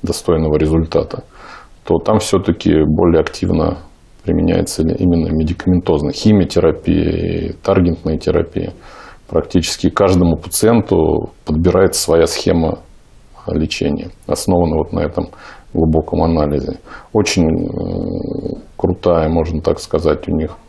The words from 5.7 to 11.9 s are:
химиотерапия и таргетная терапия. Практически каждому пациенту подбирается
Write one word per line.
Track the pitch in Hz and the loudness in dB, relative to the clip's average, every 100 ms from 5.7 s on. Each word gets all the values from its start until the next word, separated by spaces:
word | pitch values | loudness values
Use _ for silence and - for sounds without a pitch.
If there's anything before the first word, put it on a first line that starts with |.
| 90 87 78 73 | 0 2 0 0
химиотерапия | 73 110 104 85 - 82 76 - 80 80 82 85 82 80 | 0 2 4 2 2 2 0 0 0 0 -2 -2 -4 -6
и | |
таргетная | - - 95 87 82 80 78 | -6 0 2 2 0 -4 -4
терапия. | - 82 80 - 85 - - - - - - | 0 0 0 -6 -8 -10 -20 -20 -20 -20 -4
Практически | 82 - 92 82 - 127 | -4 0 0 0 -2 -2
каждому | - 98 90 87 80 | 2 2 4 2 0
пациенту | 87 - 107 117 104 87 78 76 73 - - | -2 0 2 2 2 2 2 0 -4 -14 -6
подбирается | 78 87 90 95 | 0 2 4 4